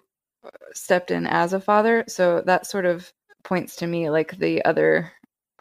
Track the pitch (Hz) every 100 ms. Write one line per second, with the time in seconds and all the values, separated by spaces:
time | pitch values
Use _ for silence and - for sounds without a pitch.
0 | _ _ _ _ - - - - - 180
1 | 180 175 165 170 175 196 208 208 220 233
2 | - - 180 170 185 180 - 202 180 175
3 | - _ _ _ - 185 - - 170 170
4 | 156 160 156 185 165 165 170 165 156 156
5 | 160 _ _ _ _ _